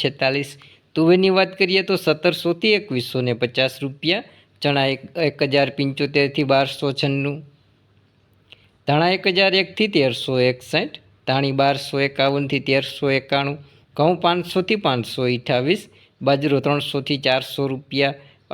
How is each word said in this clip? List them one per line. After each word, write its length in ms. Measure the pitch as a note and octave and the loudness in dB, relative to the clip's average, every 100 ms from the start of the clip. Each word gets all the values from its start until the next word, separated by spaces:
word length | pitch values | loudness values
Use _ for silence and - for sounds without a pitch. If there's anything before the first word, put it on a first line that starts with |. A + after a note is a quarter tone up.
છેતાલીસ, 500 | C#3+ C#3+ C3+ C#3 C#3+ - - _ _ | -4 -2 -2 -2 -4 -12 -20 _ _
તુવેરની 420 | D#3+ E3 F#3 F#3+ F#3 | 0 4 6 4 4
વાત 140 | F#3 F#3+ | 2 0
કરીએ 220 | F#3 F#3+ F#3+ | 0 0 0
તો 60 | F#3 | 0
સત્તરસોથી 760 | - D3+ F3 E3 E3+ E3+ A3 G#3 | 0 0 0 0 -2 0 2 0
એકવીસો 380 | G#3 B2+ A#2+ C3 | 0 -4 -4 -2
ને 100 | B2 A#2 | -2 -2
પચાસ 340 | A#2+ C3 C3 - | -2 0 -2 -2
રૂપિયા, 440 | C#3 C#3+ D#3 G3 - - _ _ | -10 -6 -4 -4 -6 -20 _ _
ચણા 240 | D3 C#3 C3+ | 0 2 0
એક, 80 | C3 - - D3+ | -2 -8 -2 -2
એક 120 | - C#3+ | 0 0
હજાર 180 | C#3 C3+ C#3 | 2 2 0
પંચોતેરથી 720 | C#3 C#3 C#3+ C#3+ C#3 C#3+ C3+ | -4 -2 -2 0 0 0 2
બારસો 340 | C#3 C#3 - C#3+ | 2 2 -2 -4
છન્નું, 480 | C3 C#3+ C#3 C#3 D3 - _ _ _ _ _ _ _ _ _ _ - _ _ - | -2 -2 -2 -4 -6 -12 _ _ _ _ _ _ _ _ _ _ -20 _ _ 0
ધાણા 260 | D3 E3+ F#3 | 2 2 0
એક 80 | G3 F3+ | 0 2
હજાર 160 | F#3+ F#3 | 2 2
એકથી 300 | F#3 F#3+ G#3+ F3 | 0 -2 0 2
તેરસો 380 | C3 A#2 - B2+ B2+ | 2 0 -2 2 2
એકસઠ, 440 | B2+ - D#3 C4+ - _ _ - | 0 -4 -4 -4 -8 _ _ -2
ધાણી 320 | C3+ C#3 C3+ | 0 0 2
બારસો 360 | C#3 C#3+ - C#3 C#3 | 2 0 -2 -2 -2
એકાવનથી 580 | C#3 C3+ C#3+ C#3 C#3 C3+ | 2 0 0 -2 -2 0
તેરસો 360 | C3+ C#3 - C#3+ C3+ | 0 0 -4 -2 0
એકાણું, 380 | C3+ C#3 C#3 D3 - _ _ - | 0 -2 -2 -6 -14 _ _ 0
ઘઉં 200 | D#3 F3 | 2 2
પાંચસોથી 600 | F3 F3 E3+ F#3 F3+ G#3+ E3+ | 0 0 -2 -4 -2 -2 0
પાંચસો 360 | B2 A2+ - B2+ | -2 -2 -4 -2
અઠ્ઠાવીસ, 520 | B2 - B2+ C3+ G#3 - _ _ - | -2 0 0 0 -2 -6 _ _ -4
બાજરો 380 | C3 C#3+ D3+ C#3 | 0 0 2 0
ત્રણસોથી 600 | C#3+ C#3+ C#3+ C#3+ C#3 C#3 C3+ | 0 -2 -2 -6 -4 -2 0
ચારસો 420 | C3 B2+ - C#3 | 0 -2 -4 -4
રૂપિયા, 440 | C3 - C3+ C#3 C3+ - _ - | -4 -6 -2 0 -2 -14 _ -4